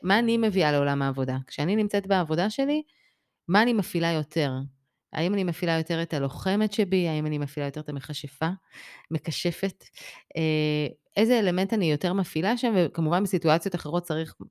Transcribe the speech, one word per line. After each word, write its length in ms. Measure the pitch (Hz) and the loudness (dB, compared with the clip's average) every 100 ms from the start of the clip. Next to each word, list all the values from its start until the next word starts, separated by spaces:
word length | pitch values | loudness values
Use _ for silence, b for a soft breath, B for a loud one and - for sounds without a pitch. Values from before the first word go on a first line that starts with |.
מה 160 | 180 208 | 0 2
אני 180 | 233 233 | 4 2
מביאה 340 | 220 185 151 | 2 2 4
לעולם 300 | 147 143 143 | 4 2 2
העבודה. 360 | 139 135 131 131 - | 0 0 -2 -2 -6
כשאני 280 | - 156 214 | -4 0 0
נמצאת 320 | 208 202 196 | 0 0 2
בעבודה 420 | 190 156 160 208 | 0 2 0 0
שלי, 340 | 247 277 302 302 _ _ _ _ _ - | 0 0 -2 -4 _ _ _ _ _ 2
מה 140 | 190 | 4
אני 120 | 240 | 4
מפעילה 380 | 226 180 170 165 | 2 0 0 0
יותר? 400 | 160 147 165 143 131 139 - _ _ _ | 0 -2 -2 0 -2 -6 -12 _ _ _
האם 200 | - 175 | -4 -2
אני 100 | 202 | 0
מפעילה 340 | 180 165 170 165 | -2 -2 0 0
יותר 240 | 160 165 | 0 -2
את 120 | 165 | -2
הלוחמת 600 | 151 135 - 190 208 214 | -2 -2 -2 -2 0 0
שבי? 340 | 220 190 185 170 | 0 0 2 0
האם 180 | 151 156 | 0 -2
אני 120 | 151 | -2
מפעילה 300 | 143 - 143 | -4 -6 -6
יותר 140 | 151 | -6
את 80 | 156 | -8
המכשפה, 600 | 139 - 143 139 - 165 190 B B B B B | -8 -8 -10 -10 -4 -4 -4 B B B B B
מכשפת? 720 | 160 - - 175 165 196 - - - B B B - | -6 -4 -4 -4 -2 -4 -6 -18 -20 B B B -2
אה, 500 | 160 156 151 151 147 - _ - | 0 2 2 0 -2 -6 _ 0
איזה 220 | 226 240 | 4 4
אלמנט 340 | 196 180 196 | 4 2 0
אני 180 | 220 170 | 2 2
יותר 220 | 151 175 | 2 0
מפעילה 440 | 196 180 160 185 240 | 0 -2 -2 0 0
שם? 160 | 247 202 | 2 2
וכמובן 460 | 170 - 156 180 | 2 2 0 2
בסיטואציות 520 | 202 180 160 165 196 170 | 2 0 4 2 2 -6
אחרות 280 | 151 170 | -4 -4
צריך 320 | 170 156 156 - 196 | -2 -4 -6 -10 -20